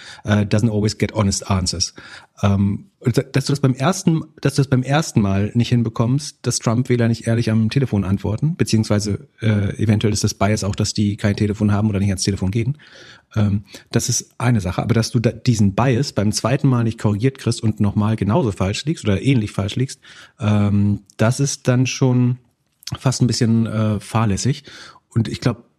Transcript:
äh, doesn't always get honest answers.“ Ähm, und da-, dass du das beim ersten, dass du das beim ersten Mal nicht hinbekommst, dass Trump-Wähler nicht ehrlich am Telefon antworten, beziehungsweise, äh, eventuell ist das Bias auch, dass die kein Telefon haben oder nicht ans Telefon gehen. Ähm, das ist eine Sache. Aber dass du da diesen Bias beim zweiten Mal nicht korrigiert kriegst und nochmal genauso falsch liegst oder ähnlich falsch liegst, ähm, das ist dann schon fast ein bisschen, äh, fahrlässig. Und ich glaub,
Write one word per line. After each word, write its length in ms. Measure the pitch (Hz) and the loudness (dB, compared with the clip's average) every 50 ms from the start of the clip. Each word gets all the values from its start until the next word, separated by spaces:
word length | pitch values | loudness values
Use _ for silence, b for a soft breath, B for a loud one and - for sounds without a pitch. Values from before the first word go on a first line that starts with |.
| B B B B - | B B B B -2
äh, 200 | 101 104 104 101 | 0 2 2 2
doesn't 260 | 98 - 107 110 117 | 2 0 0 0 0
always 260 | 107 104 104 98 - | 0 0 0 0 0
get 160 | - 107 - - | -2 -4 -2 0
honest 360 | 113 104 98 98 - - - | 0 0 0 0 -2 -2 -2
answers.“ 440 | 101 92 87 - - 82 - - B B B B B B B B _ - | -2 0 0 -2 -4 -4 -6 -6 B B B B B B B B _ -2
Ähm, 440 | - 101 101 98 98 101 95 - - _ _ _ | 0 2 2 2 2 0 -2 -4 -8 _ _ _
und 180 | - 123 117 143 | -2 -2 0 0
da-, 40 | |
dass 240 | - - - 135 - | -2 -2 -2 -2 0
du 60 | - | -2
das 60 | 143 135 | 0 0
beim 160 | - 127 123 | 2 0 0
ersten, 480 | 127 127 170 190 - - 170 160 165 - - _ - | 2 0 0 0 0 2 0 0 0 -2 -8 _ -4
dass 140 | - 139 - | -4 -2 0
du 80 | - | 0
das 80 | 135 - | 0 2
beim 140 | 131 123 127 | 2 0 0
ersten 360 | 131 143 156 160 - - 120 | 0 0 -2 -2 0 0 0
Mal 300 | 104 98 95 98 104 104 - | 0 2 0 0 -2 0 0
nicht 140 | 120 113 - | 0 2 2
hinbekommst, 680 | 123 120 117 113 - - 117 117 131 143 147 - - _ | 2 0 0 0 -2 -2 0 0 0 -2 -4 -8 -14 _
dass 180 | - 120 113 - | -4 -4 -4 -2
Trump-Wähler 480 | - 123 113 123 123 - 123 117 117 117 | 0 0 0 0 0 0 2 2 2 2
nicht 180 | 113 - - | 0 0 0
ehrlich 240 | 117 113 117 113 113 | 0 0 0 2 2
am 200 | 110 113 110 110 | 2 2 2 2
Telefon 340 | - 139 135 - 107 101 95 | 0 0 0 0 0 0 0
antworten, 500 | 92 98 95 - 92 104 - 143 160 180 | 0 -2 -2 -2 -4 -4 -2 -2 -2 0
beziehungsweise, 720 | - 107 - - 110 107 - 107 104 104 104 101 - - - _ - | 0 0 2 2 0 2 2 0 0 0 -2 -4 -6 -8 -14 _ -4
äh, 340 | - 110 107 104 101 98 - - | 0 0 2 2 0 -2 -2 -2
eventuell 300 | - 107 104 104 117 104 | 0 2 2 2 2 0
ist 100 | 104 - | 0 0
das 120 | - 107 - | -2 -2 -2
Bias 280 | - 98 101 107 104 | 0 0 0 0 0
auch, 140 | 95 98 98 | -2 -2 -2
dass 180 | - 107 - - | -2 -2 -2 0
die 220 | - 107 104 104 | 0 0 0 0
kein 180 | - - 101 101 | 0 0 0 0
Telefon 380 | - 107 104 101 107 107 101 | 2 0 0 0 0 0 0
haben 160 | 104 101 104 107 | 2 2 0 0
oder 100 | 101 95 | 0 0
nicht 120 | 98 101 | 0 0
ans 120 | 95 92 | -2 -2
Telefon 300 | - 104 98 90 95 92 | -2 -2 -2 0 -2 -2
gehen. 260 | 95 117 110 123 147 B B B B B B B B B B _ - | -2 -2 -2 -2 -4 B B B B B B B B B B _ -2
Ähm, 300 | 110 104 104 98 104 B B B B B _ | 0 0 0 0 -2 B B B B B _
das 180 | - 120 - - | -4 -2 -2 -2
ist 220 | 120 - - - _ - | -4 -4 -6 -8 _ -2
eine 220 | 117 123 120 104 | 0 0 2 2
Sache. 200 | 90 90 87 - | 0 -2 -2 -2
Aber 140 | - 104 113 | 0 0 2
dass 160 | 117 107 - | 0 0 0
du 80 | - 123 | 0 0
da 140 | 113 117 | 0 0
diesen 420 | - - - 131 117 104 104 98 98 | -2 -2 0 0 2 4 2 2 2
Bias 380 | - 120 139 120 120 143 - | 2 2 2 2 0 -2 -2
beim 180 | - 110 101 107 | -2 -2 0 0
zweiten 380 | 101 - - 113 135 143 - 139 | 0 -2 -2 0 0 2 2 2
Mal 160 | 127 120 117 | 2 2 0
nicht 160 | 113 110 - | -2 -2 -2
korrigiert 380 | - 110 101 101 117 135 131 - | 0 0 0 0 0 -2 -2 -2
kriegst 260 | - 113 113 - - | -4 -4 -2 -2 -2
und 160 | 107 - - | -2 0 0
nochmal 340 | 104 101 - 107 104 107 110 | 0 0 0 0 0 0 0
genauso 380 | - 101 98 117 170 135 107 | 0 0 0 2 2 0 0
falsch 320 | 92 - 95 95 107 - - | -2 -2 -2 -2 -2 -4 -4
liegst 200 | 151 170 - - | -6 -6 -4 -2
oder 160 | 113 95 - | -2 0 0
ähnlich 300 | 98 131 139 117 107 101 | 2 2 2 2 0 -2
falsch 240 | - - 101 98 - | -2 -4 -4 -4 -2
liegst, 260 | 120 127 - - B B B B B B B B - | -4 -4 -4 -6 B B B B B B B B -4
ähm, 640 | 107 107 107 107 104 101 101 101 101 101 101 - - _ _ | 0 0 2 2 2 2 2 2 2 2 0 -2 -4 _ _
das 240 | - 127 135 127 - | 0 0 2 2 0
ist 260 | 139 139 - - - | -2 -4 -4 -2 0
dann 200 | 127 123 123 127 | 2 2 2 2
schon 520 | 123 - - 139 127 127 127 123 123 123 - _ _ _ _ _ _ _ _ _ - - - | 0 0 0 2 2 4 4 2 2 0 -2 _ _ _ _ _ _ _ _ _ -14 -8 -4
fast 240 | - 131 120 - | -2 -2 0 2
ein 40 | 127 | 0
bisschen, 400 | 117 113 - 123 113 113 113 113 | 0 2 2 2 2 2 2 2
äh, 340 | 110 110 110 110 107 104 98 | 0 0 0 0 0 0 -2
fahrlässig. 640 | - - - 113 113 107 95 90 - 120 139 - B B B B B B B B _ _ | -4 -2 0 0 2 2 0 0 0 -2 -2 -4 B B B B B B B B _ _
Und 200 | - 113 110 - | -2 -2 -2 -2
ich 120 | 117 - | -2 -2
glaub, 240 | - 127 113 - - _ _ | -2 -2 -2 -2 -8 _ _